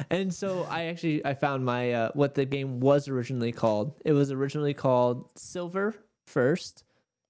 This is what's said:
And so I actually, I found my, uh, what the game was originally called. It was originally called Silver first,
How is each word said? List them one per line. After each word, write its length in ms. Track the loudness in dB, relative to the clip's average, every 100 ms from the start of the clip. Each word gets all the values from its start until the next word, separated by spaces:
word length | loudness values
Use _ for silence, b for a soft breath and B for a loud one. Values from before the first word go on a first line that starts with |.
| -4
And 220 | -2 -4
so 300 | -4 -6 -4 -4
I 160 | -6 -6
actually, 400 | -4 -2 -2 -2
I 80 |
found 320 | -2 0 0 0
my, 260 | 0 0
uh, 200 | 0 0
what 220 | 2 0 2
the 100 | -2
game 340 | -2 -4 0
was 300 | 4 4 2
originally 420 | -4 -2 -2 -2
called. 440 | 0 2 2 -2 -4 2
It 80 |
was 180 | 4 4
originally 420 | 0 -2 -2 -2
called 560 | 0 2 4 4 0 -8 -18
Silver 560 | -14 -10 -6 -4 -4 -6 _ _ _
first, 600 | 2 4 2 -2 -18 _ _ _ _